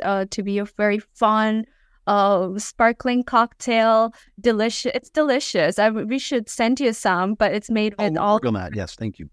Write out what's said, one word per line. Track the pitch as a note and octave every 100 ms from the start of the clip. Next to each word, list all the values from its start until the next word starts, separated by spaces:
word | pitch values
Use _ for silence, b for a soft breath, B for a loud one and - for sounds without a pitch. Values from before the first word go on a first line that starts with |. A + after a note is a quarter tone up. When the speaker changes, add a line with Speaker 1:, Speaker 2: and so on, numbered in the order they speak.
Speaker 1:
uh, | - G3 G3
to | -
be | G3+ G3+
a | G3+
very | - G#3 G#3
fun, | - - A3 G#3+ A3 A3 A3 _ _ _ -
uh, | G3+ G3 G3 F#3 F#3+
sparkling | - - A3+ A#3 B3+ B3
cocktail. | B3 A#3+ A#3+ - - A3+ A3+ A3 A3+ B B -
Delicious. | A3+ A3 A3+ - -
It's | B3+ -
delicious. | - D4+ C4 - G3 D#3 -
I, | G#3+
we | A3 G#3+ C4+
should | - C4 A3
send | - A#3 B3+
you | C4+
some, | A3+ G3+ F3 F#3 G#3+
but | G#3
it's | G#3 -
made | A3 G#3+ G#3
Speaker 2:
Oh, |
Speaker 1:
with | G#3 D#3+
Speaker 2:
we'll |
Speaker 1:
all | G3+ G#3+
Speaker 2:
work | B2+
on | G#2+
that. | F2+ G#2+
Yes, | F2+ -
thank | A2+ -
you. | D#2